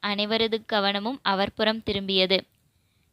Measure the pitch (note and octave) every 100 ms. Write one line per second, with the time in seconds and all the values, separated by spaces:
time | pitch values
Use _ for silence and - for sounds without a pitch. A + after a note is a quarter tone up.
0 | G#3 G3+ G#3 A3 A3+ A3 A3 G#3+ G3 G3+
1 | G#3+ C#4 - F#3+ G3+ - G#3+ A3+ A3 G3+
2 | G3 F#3+ F#3 F#3+ - _ _ _ _ _
3 | _